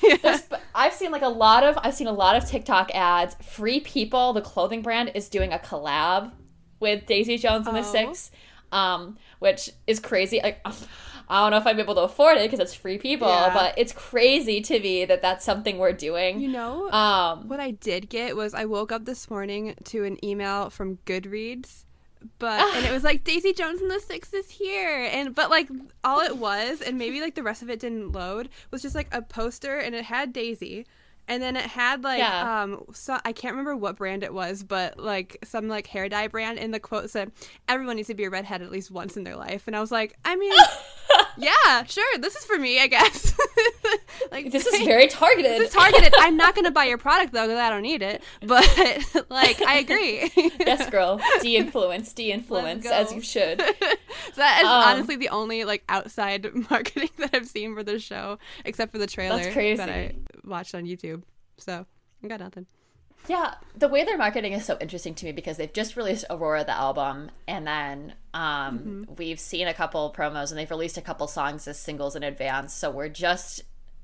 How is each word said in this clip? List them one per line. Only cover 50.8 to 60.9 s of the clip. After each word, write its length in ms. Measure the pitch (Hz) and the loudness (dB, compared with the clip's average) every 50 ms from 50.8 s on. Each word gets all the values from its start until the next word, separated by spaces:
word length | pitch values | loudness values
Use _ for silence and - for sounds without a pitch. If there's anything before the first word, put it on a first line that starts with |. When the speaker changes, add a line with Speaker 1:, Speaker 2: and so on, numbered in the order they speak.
| 269 - | 0 0
Speaker 2:
girl. 300 | 220 196 185 180 196 214 - 480 539 427 - | 2 2 2 2 2 0 2 2 2 2 2
De-influence, 720 | 233 233 214 - - - 254 190 180 175 190 220 - - | 2 2 2 2 0 -2 -2 -2 -2 -2 -4 -8 -10 -10
de-influence, 720 | - 226 214 202 214 240 - 226 185 175 160 170 220 220 | -8 -6 -4 -4 -6 -6 -6 -4 -4 -4 -4 -6 -6 -4
Speaker 1:
Let's 260 | 233 - 202 208 214 | -2 0 0 0 0
go. 0 | |
Speaker 2:
as 40 | 220 | -4
you 60 | 220 | -10
should. 420 | 233 - - 226 190 160 165 190 349 294 | -8 -4 -2 0 0 0 0 0 0 0
Speaker 1:
<laughs> 40 | 403 - 403 320 440 - _ - 480 - - - - | 0 0 0 0 0 -2 _ -10 -16 -16 -16 -10 -2
So 80 | 269 | 2
that 200 | 285 285 254 - 339 | 4 4 6 6 6
is 40 | |
Speaker 2:
Um, 60 | - 247 247 233 240 247 | 6 6 6 8 6 6
Speaker 1:
honestly 200 | 262 233 247 294 | 4 0 -4 -4
the 120 | 247 269 - | -6 -4 -4
only, 360 | - 208 220 220 226 226 226 | -4 -4 -4 -4 -6 -6 -4
like, 200 | 214 208 - _ - | -4 -4 -6 _ -4
outside 600 | 190 196 - 220 - - 208 202 196 196 190 214 - | -4 -4 -4 -6 -8 -6 -4 -4 -4 -6 -6 -8 -8
<laughs> 160 | 247 220 - | -6 -4 -2
marketing 400 | 294 220 - - - 285 277 320 - - | -2 -2 -2 -4 -6 -6 -6 -6 -6 -6
that 120 | 294 277 - | -6 -2 -2
I've 120 | 254 233 | -4 -4
seen 280 | 240 - 220 208 220 220 | -4 -10 -10 -8 -8 -10
for 80 | 214 214 | -10 -8
the 160 | 208 208 226 | -6 -6 -8
show, 380 | 214 - - - - 202 208 208 - - - - - | -8 -10 -12 -10 -10 -10 -12 -12 -14 -18 -18 -14 -12
except 260 | 247 220 - 226 220 | -10 -8 -6 -6 -6
for 80 | - 220 | -6 -6
the 80 | 202 | -6
trailer 300 | 196 - - 185 185 - - 175 | -6 -6 -6 -4 -4 -2 -4 -4
Speaker 2:
That's 100 | 180 214 | -4 -2
crazy. 240 | - 208 214 214 | -2 0 0 0
Speaker 1:
that 120 | 214 190 - | -2 -4 -6
I 240 | - - 185 - - - - - - - - | -6 -6 -6 -8 -8 -10 -10 -12 -14 -16 -14
watched 300 | 196 190 175 180 - - | -12 -12 -12 -10 -12 -12
on 100 | 180 170 | -12 -10
YouTube. 380 | 175 | -10